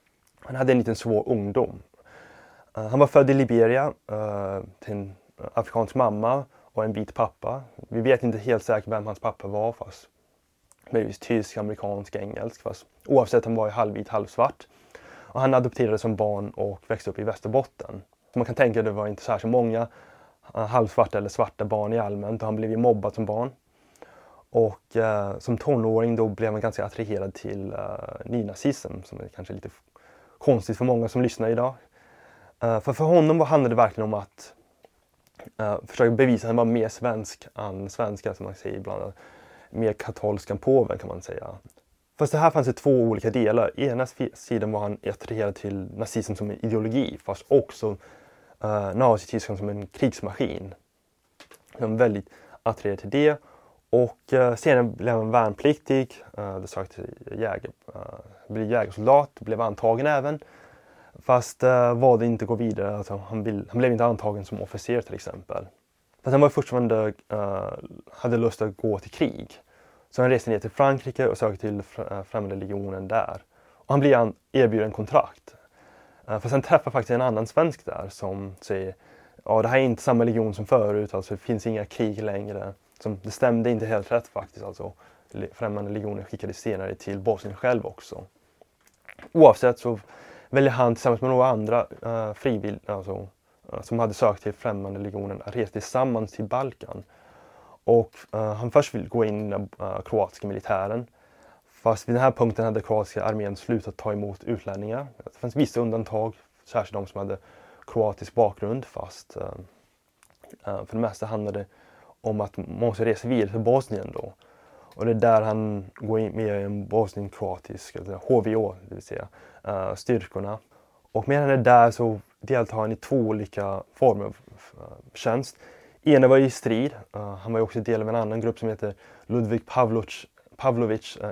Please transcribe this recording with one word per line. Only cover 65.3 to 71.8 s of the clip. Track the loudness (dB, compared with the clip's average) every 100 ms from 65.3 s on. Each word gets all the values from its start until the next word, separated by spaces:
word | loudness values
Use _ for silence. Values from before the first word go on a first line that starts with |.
| -14 -10 -10 -10 _ _ _ _ _
Fast | 2
han | 6
var | 6
fortfarande, | 4 -2 0 2 2 0 -4 -8
eh, | -6 -4 -6 -6 -10 -14 -20 -20
hade | -6 0 2
lust | 0 0
att | -6 -2
gå | -2 -2
till | -4
krig. | -2 -2 -4 -14 -18 _ _ _ _ _
Så | 0
han | 4
reste | 4 2
ner | -2
till | -2
Frankrike | 2 4 2 -2 0 0
och | 2
sökte | -2 -2 -6
till | -6